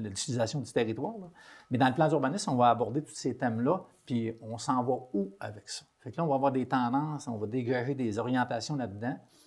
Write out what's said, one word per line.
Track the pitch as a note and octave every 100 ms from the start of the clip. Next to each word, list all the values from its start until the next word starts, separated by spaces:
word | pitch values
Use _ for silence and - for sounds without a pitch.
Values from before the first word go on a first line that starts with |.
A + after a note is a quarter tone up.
| G#2+
l'utilisation | F#2+ - A#2+ A2 D3
du | A2+
territoire, | B2+ A2 B2 E3+ A3+
là. | F3 - - - -
Mais | A#2+
dans | C3
le | B2
plan | D3+
d'urbanisme, | D3+ C3 G3+ -
on | B2+
va | A#2+
aborder | A2+ A2 C#3
tous | D3 -
ces | C3+ A#2
thèmes-là, | B2+ A2+ B2+ F3+ - _ -
puis | A#2+ A2 A2+
on | A2 A2+
s'en | - B2+
va | B2 B2+ -
où | - G3 -
avec | A2 G#2+ -
ça ? | - - _
Fait | B2
que | C3+
là, |
on | E3
va | C3+
avoir | C#3
des | C3 B2+
tendances, | C3 A#2+ C3+ D#3 D3 C3
on | A2
va | G#2
dégager | B2+ A#2 B2 B2 B2+
des | A#2 G#2
orientations | B2 B2+ B2 A#2 - C#3+
là-dedans | A2+ G2+ A#2+ C3+ - -